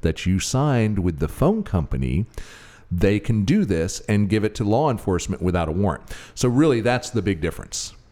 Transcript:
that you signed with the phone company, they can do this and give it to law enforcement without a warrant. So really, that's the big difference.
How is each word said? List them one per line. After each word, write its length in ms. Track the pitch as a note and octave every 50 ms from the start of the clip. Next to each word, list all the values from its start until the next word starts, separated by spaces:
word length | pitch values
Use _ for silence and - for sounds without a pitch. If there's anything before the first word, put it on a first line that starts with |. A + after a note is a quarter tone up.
that 260 | - E2 D#2 - -
you 140 | F2 F#2 F#2+
signed 580 | - - - B2 C#3 D3+ C#3 A#2+ A2 G#2+ G#2+ G2+
with 220 | F2 F2+ E2 C#2+
the 80 | D#2+ D#2
phone 340 | - - B2+ D#3+ G#3 A3+ G3+
company, 640 | - - F#3 D3+ - - B1+ C2 B1+ B1 D#2 G#2+ - - - - - - - - - - - - -
they 300 | F2+ F2+ - G2 G#2 G#2
can 240 | G2+ - A2 G#2+ G2+
do 200 | F#2+ D#3 G#3+ G3+
this 360 | A#2 G2 D#2+ D#2+ F2 - - - -
and 200 | G#2 G#2 G#2 G2
give 140 | G#2+ A2 G#2
it 140 | G#2+ -
to 80 | - A2+
law 260 | G2+ G#2+ A#2+ D3+ D3+
enforcement 500 | B2 G#2 - - F#2+ E2+ - - F#2+ -
without 280 | E2 F2+ F2 F2 E2+ D#2
a 40 | D#2
warrant. 300 | F2 G2+ G2 D#2 - - - - - - - -
So 140 | - - B2+
really, 320 | A#2+ B2+ D3+ D#3+ C3 A#2
that's 300 | G#2 A#2+ B2 B2 - -
the 120 | - A#2 F#2+
big 180 | G2+ G2 D#2+
difference. 520 | D#2 E2 - - - - - - - - - - - -